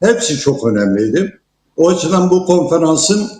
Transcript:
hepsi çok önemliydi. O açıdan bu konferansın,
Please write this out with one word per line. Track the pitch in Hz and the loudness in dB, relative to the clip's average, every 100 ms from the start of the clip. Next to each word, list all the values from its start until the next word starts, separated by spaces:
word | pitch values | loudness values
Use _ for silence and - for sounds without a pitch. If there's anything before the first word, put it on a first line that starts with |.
hepsi | 202 233 - 143 | 0 0 -2 -2
çok | 143 131 113 | -2 -2 -2
önemliydi. | 104 101 101 110 147 196 - _ _ _ - | 0 0 0 0 -2 -4 -8 _ _ _ 0
O | 170 | 0
açıdan | 180 - 190 180 | 0 0 0 2
bu | 180 180 | 2 2
konferansın, | 180 147 165 160 156 - 208 208 | 0 0 0 2 0 0 -2 -4